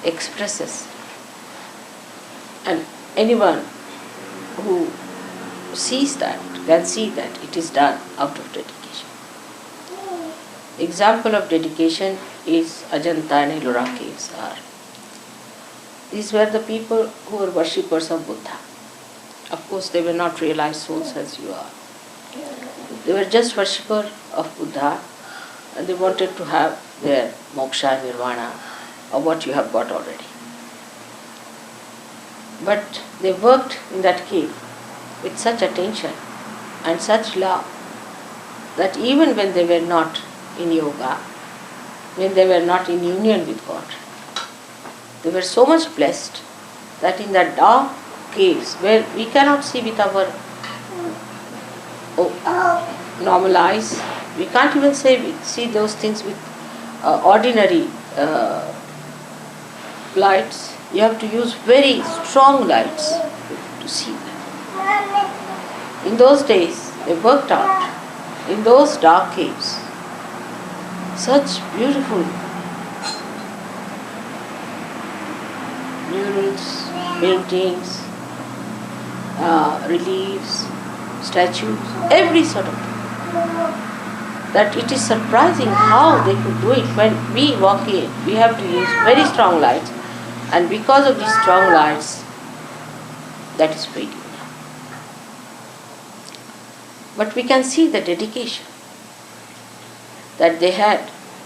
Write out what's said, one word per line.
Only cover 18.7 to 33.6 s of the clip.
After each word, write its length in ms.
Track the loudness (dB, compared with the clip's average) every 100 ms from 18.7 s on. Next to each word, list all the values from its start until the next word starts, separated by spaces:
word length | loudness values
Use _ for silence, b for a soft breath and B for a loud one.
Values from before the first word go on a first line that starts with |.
| -20 -20 -20 -20 -20 -20 -20 -14
Of 160 | -14 -8
course, 200 | -8 -2
they 140 | -2
were 100 | 0
not 280 | 0 -2 0
realized 420 | -2 0 -2 -4
souls 340 | -8 -8 -6 -8
as 220 | -10 -12
you 120 | -12
are. 180 | -12 -14 -16 -20 -20 -20 -20 -16 -14 -14 -14 -14 -16 -14 -8 -2
They 60 |
were 100 | 0
just 320 | 2 2 2 -2
worshipper 540 | -2 -4 -4 -4 -4 -12 -8
of 200 | -6 -6 -8
Buddha, 420 | -8 -2 -2 -2 -10 -20 B B B B -14 -10
and 100 | -6
they 80 |
wanted 420 | 0 0 0 -2 -4
to 80 |
have 340 | -2 0 0 -2 -16 -6
their 300 | 0 2 0 -8 -12
moksha, 480 | -6 -4 0 0 0
nirvana, 480 | -2 -6 -4 -4 -8 -12 B B B B -4
or 80 | -2
what 240 | 0 -2 -2
you 80 |
have 180 | -2 0
got 180 | -2 -2
already. 340 | -6 -8 -12 -16 -18 -18 -18 -18 -18 -20 -20 -20 -20 -20 -20 -18 -18 -20 -20 -20 -20 -20 -20 -20 -20 -18 -8
But 380 | 0 0 -2 -14 -14 -4
they 120 | -2
worked 460 | 4 6 6